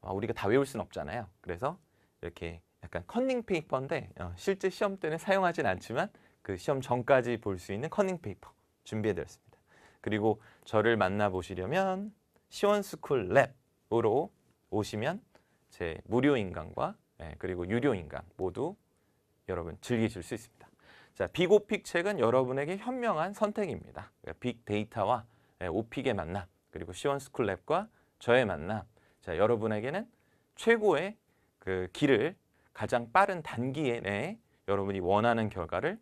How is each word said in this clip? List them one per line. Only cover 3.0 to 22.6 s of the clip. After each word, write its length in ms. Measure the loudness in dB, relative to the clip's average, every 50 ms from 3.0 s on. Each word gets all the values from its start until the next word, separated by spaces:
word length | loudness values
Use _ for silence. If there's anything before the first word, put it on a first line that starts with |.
| -8
컨닝 380 | -6 -4 -2 0 0 0 -2 -2
페이퍼인데, 680 | -2 -2 -4 -2 -2 -4 -4 -2 -2 -4 -4 -6 -8 -12 -10
어, 120 | -10 -10 -10
실제 320 | -6 -2 -2 -2 0 -2 -4
시험 300 | 0 0 -2 -2 -2 -2
때는 180 | -4 -4 -4 -4
사용하진 460 | 0 2 2 4 4 2 0 2 0
않지만 460 | 0 0 -2 -4 -4 -2 -2 -2 -2 _ -18 _ _ _ _
그 140 | _ -8 -6 -4
시험 240 | 0 0 0 0
전까지 560 | 0 0 -2 -2 4 6 6 6 6 2 -2 -2
볼 200 | -2 -4 -4 -4
수 140 | -4 -6
있는 160 | -6 -4 -4 -4
컨닝 320 | 0 0 0 0 0 -4
페이퍼 320 | -6 -10 -12 _ -16 -20 _ _ _ _ _ _ _
준비해 300 | -6 -4 -2 0 0 0
드렸습니다. 420 | -2 -4 -8 -12 _ _ -20 -20 _ _ _ _ -20 -20 -20 _ _
그리고 400 | -4 -2 -2 2 2 2 0 0 -4 -20 -20 _ _
저를 340 | 0 2 4 6 6 4 4
만나보시려면 1160 | 4 2 4 2 2 2 2 -2 -4 -6 -6 -6 -4 -2 0 0 0 0 -2 -4 -6 -10 -14 _ _ _ _ _ _ _
시원스쿨 800 | -6 0 2 4 4 2 0 -4 -10 -14 -4 0 0 0 2 4
랩으로 1000 | 6 6 6 6 0 _ _ _ _ _ _ _ 2 4 4 4 2 2 -2 -4 _ _ _ _ _ _ _ _
오시면 540 | -2 -2 -2 -2 -4 -4 -2 -2 -4 -4 _ _ _ -20 _ _ _ _ _ _
제 280 | -10 -8 -6 -6 -6 -8 -8
무료 320 | 0 0 4 4 4 4
인강과, 580 | 4 0 -4 -6 -10 -10 -10 -4 -4 -4 -4 -4 _ _ _ _ _
예, 120 | -14 -12 -12 -8
그리고 280 | -6 -6 -4 -4 -2 -2
유료 260 | -2 0 2 2 0
인강 280 | 0 -4 -8 -10 -12 -12 -14 _
모두 400 | -6 -6 -4 -2 -4 -6 -6 -6 _ _ _ _ _ _ _ _ _ _ _ _ _ _ -6
여러분 300 | -6 -6 -6 -8 -10 -12
즐기실 420 | -4 -2 0 2 2 0 -2 -6
수 120 | -10 -10 -10
있습니다. 340 | -10 -10 -16 _ _ -20 -20 _ _ _ -20 -20 -20 -20 _ _
자, 120 | -4 -4 -4
빅오픽 560 | 0 0 4 6 6 6 6 2 -6 -6 -6
책은 340 | -2 -2 -2 0 0 0 2
여러분에게 580 | 2 4 4 4 2 2 -2 -4